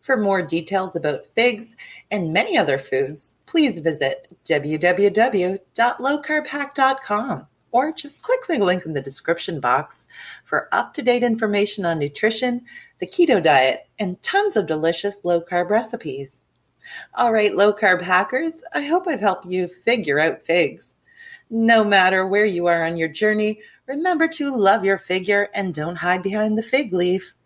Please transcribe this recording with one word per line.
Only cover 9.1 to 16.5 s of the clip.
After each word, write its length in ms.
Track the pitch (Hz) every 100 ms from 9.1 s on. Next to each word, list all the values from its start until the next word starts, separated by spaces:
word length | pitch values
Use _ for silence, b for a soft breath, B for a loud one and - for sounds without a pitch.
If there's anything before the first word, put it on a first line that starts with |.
| 135 - 170 - 165
box 480 | 123 127 151 - - B B B
for 240 | _ - -
up-to-date 500 | - 240 - 247 247
information 640 | 240 226 226 202 202 -
on 140 | 180 160
nutrition, 640 | 143 143 214 220 254 240 - B B _
the 80 | 180
keto 340 | - 339 220
diet, 460 | 160 139 131 - - _
and 200 | 196 185
tons 340 | - 392 415 226
of 100 | 160
delicious 540 | 156 165 170 202 196
low-carb 460 | 180 175 170 180 175
recipes. 760 | 208 240 - 156 135 139 - _